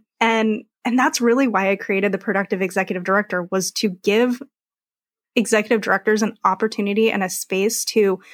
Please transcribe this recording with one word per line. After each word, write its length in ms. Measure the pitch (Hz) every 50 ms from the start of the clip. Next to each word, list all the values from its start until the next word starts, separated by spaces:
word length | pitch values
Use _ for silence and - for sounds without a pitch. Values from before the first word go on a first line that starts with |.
| _ _ _ -
And, 440 | 233 226 226 220 220 220 214 - - _ _ _ -
and 140 | 247 233 254
that's 220 | 262 311 294 -
really 260 | 247 233 233 262 277
why 240 | 254 202 190 196 190
I 60 | 202
created 360 | 190 - - 196 190 196 208 190
the 60 | 185
Productive 420 | - - 190 196 196 - 208 185
Executive 440 | 190 185 - 196 190 185 190 185 180
Director, 420 | 185 190 202 208 - - 180 175 175
was 200 | - 190 180 - -
to 180 | - - 214
give 520 | 180 - - 202 202 220 247 254 247 247 - - _ _ _ _ _ _ _ _ _ _ _ _ _ _ _ _ _
executive 440 | 247 208 - - 214 208 - 247 220
directors 420 | 185 196 185 196 - 220 214 214 220
an 140 | 208 - - -
opportunity 640 | 190 190 - - 220 220 - 208 202 202 214 220 226
and 120 | - 196 190
a 60 | 185
space 560 | 185 - - - 196 190 190 220 240 - -
to, 340 | - - 220 208 196 185 196 - -